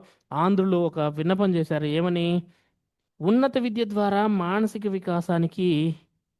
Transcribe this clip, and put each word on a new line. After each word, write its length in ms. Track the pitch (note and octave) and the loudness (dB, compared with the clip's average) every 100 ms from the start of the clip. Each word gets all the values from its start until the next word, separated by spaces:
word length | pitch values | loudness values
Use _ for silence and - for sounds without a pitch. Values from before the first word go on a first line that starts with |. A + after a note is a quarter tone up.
| - _ - | -4 _ -8
ఆంధ్రులు 440 | C#3 F3+ G3 F#3+ F3 | 0 2 2 2 2
ఒక 220 | E3+ D#3+ | 0 -2
విన్నపం 560 | D3+ D3 D#3+ F#3+ G3 F3 | -4 -2 -2 0 2 0
చేశారు. 300 | D#3+ D#3 D3+ | 0 -2 -2
ఏమని? 580 | D#3 F3 F3 E3+ F3 E3+ _ _ _ _ _ _ - | -2 0 0 0 -2 -4 _ _ _ _ _ _ -4
"ఉన్నత 360 | E3 A#3 C4+ C4 | 0 2 2 0
విద్య 280 | A#3+ G#3+ A3 | -2 -2 -2
ద్వారా 420 | G#3 G3+ G3 G#3+ | 0 0 2 2
మానసిక 600 | G3 F3 G3 G#3+ G#3+ G#3 | 0 0 0 -2 -2 -6
వికాసానికి 1080 | F#3+ F#3 E3+ E3 E3+ E3 - F3+ D3+ E3 D#3 _ _ _ | -4 -2 -2 0 0 0 0 0 2 0 -4 _ _ _